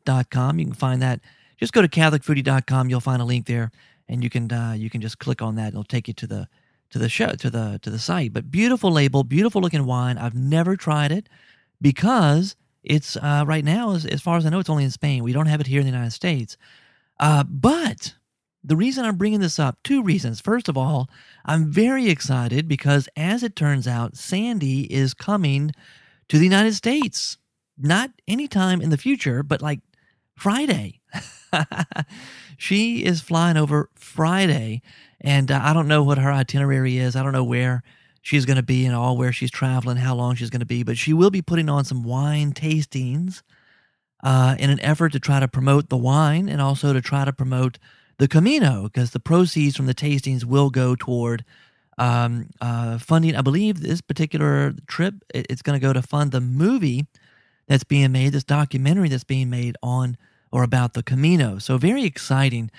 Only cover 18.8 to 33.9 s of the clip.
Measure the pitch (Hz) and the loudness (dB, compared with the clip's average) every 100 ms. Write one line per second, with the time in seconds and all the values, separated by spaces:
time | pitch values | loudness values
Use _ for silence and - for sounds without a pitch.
18.8 | 240 262 226 185 208 214 180 - 139 - | 0 -2 -2 -2 0 0 0 0 -2 -2
19.8 | - 277 208 170 123 110 - 233 196 135 | -2 0 2 0 -2 -6 -2 -2 0 -2
20.8 | 131 147 131 _ - _ - 160 156 151 | 0 -2 -4 _ -20 _ -2 0 2 2
21.8 | 233 269 233 156 139 131 120 131 160 143 | 2 2 0 0 0 -2 0 -2 -2 -2
22.8 | 143 143 131 - 165 233 240 - 147 139 | 2 2 0 -4 -4 -2 -4 -2 0 0
23.8 | 123 120 117 - - 185 233 226 139 135 | -2 -4 -4 -8 -6 -4 -2 -2 -2 -2
24.8 | - 135 135 - - 202 156 139 151 - | -2 0 0 -2 -2 0 2 0 -2 -6
25.8 | - - _ _ - 151 180 196 220 208 | -14 -20 _ _ 0 4 6 6 4 2
26.8 | 226 294 254 - - - _ _ _ - | 0 0 -2 -4 -8 -10 _ _ _ -4
27.8 | 143 185 262 - - 226 294 196 185 180 | 0 0 0 -6 -6 -4 -2 0 0 0
28.8 | 165 147 254 277 - 123 143 143 151 143 | 0 0 0 -2 -2 -4 -2 -4 -4 -6
29.8 | - _ _ _ _ - 196 233 294 - | -10 _ _ _ _ -6 -2 0 0 -2
30.8 | 101 - _ - - - _ 160 151 156 | -4 -12 _ -14 -14 -20 _ -4 -2 -4
31.8 | 165 - 151 - - - - 139 - 202 | -6 -6 -10 -12 -20 -20 -20 -12 -2 0
32.8 | 226 233 - 170 - 165 170 156 147 147 | 0 -2 -2 -2 -2 0 2 2 2 0
33.8 | 151 | -2